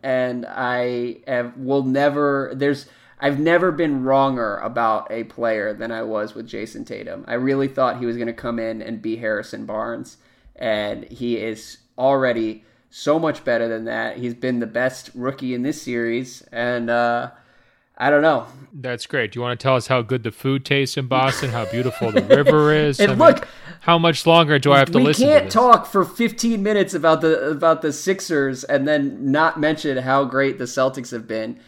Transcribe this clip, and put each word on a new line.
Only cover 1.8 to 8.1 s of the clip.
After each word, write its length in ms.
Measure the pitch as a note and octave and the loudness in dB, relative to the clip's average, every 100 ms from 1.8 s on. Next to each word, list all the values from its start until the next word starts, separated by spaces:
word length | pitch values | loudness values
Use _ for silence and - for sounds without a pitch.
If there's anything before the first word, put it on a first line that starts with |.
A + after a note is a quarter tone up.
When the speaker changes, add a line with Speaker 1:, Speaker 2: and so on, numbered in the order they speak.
Speaker 1:
never, 680 | C3 C#3 C#3+ C#3+ C#3+ C#3 C3 C3+ | 0 0 0 2 0 0 -4 -2
there's, 320 | C#3 C#3 - _ _ - | -2 -2 -6 _ _ -6
I've 200 | C#3 C#3 | -2 0
never 320 | D#3+ E3+ F3+ | 2 2 2
been 320 | D3+ D#3+ C3+ | 0 -2 0
wronger 540 | C3 C3+ C3+ B2+ A2 G2+ | 2 2 2 0 -4 -4
about 520 | A#2+ A#2+ A2+ G#2+ - | -6 -2 0 0 -4
a 140 | A2+ A2+ | -8 -10
player 480 | - A#2 A2 G#2 | -4 -2 -2 -4
than 180 | G#2 A2+ | -6 -8
I 100 | A2+ | -8
was 320 | A2+ G#2+ G#2+ | -6 -4 -6
with 140 | A2+ A#2 | -10 -12
Jason 360 | G#2+ G#2+ A2+ | -10 -10 -12
Tatum. 400 | - G#2+ A2 - - | -12 -12 -12 -12 -8
I 80 | A#2+ | -2
really 320 | C3 C3+ C3+ | 0 0 0
thought 320 | C3+ B2+ A#2+ | 0 -2 0
he 80 | |
was 100 | A#2+ | -4